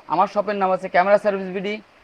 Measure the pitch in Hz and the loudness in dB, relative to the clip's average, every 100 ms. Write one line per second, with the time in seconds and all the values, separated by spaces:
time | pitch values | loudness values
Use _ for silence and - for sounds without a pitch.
0 | - 160 196 208 196 202 190 185 185 180 | -4 0 0 0 -4 -2 0 -2 0 0
1 | 185 202 208 196 190 185 196 214 - _ | 4 4 2 -4 -4 -8 -6 -8 -12 _